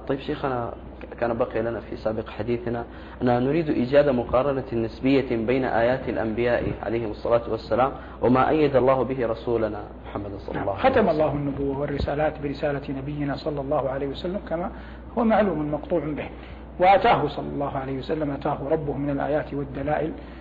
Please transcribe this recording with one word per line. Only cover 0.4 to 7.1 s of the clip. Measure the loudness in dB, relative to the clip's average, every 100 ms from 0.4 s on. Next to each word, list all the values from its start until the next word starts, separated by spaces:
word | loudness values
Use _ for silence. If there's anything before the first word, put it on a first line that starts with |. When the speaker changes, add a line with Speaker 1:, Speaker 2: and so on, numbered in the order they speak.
| -2 -2 -4 -8 -14 -14
Speaker 1:
ك-، | -14
كان | -2 -2 0
بقي | 0 0
لنا | -2 -4
في | -6 -4
سابق | -2 -2 -6
حديثنا | -6 -2 -2 0 -4 -6 -12 -16 -2
أننا | 2 4
نريد | 4 2 2
إيجاد | 0 4 6 6
مقارنة | 2 2 2 2 0 -2
نسبية | -2 -2 0 4 4 4 0 2
بين | 2
آيات | 2 4 4 2 -2
الأنبياء | -2 -2 0 2 2 0 -4
عليهم | -2 -2 -2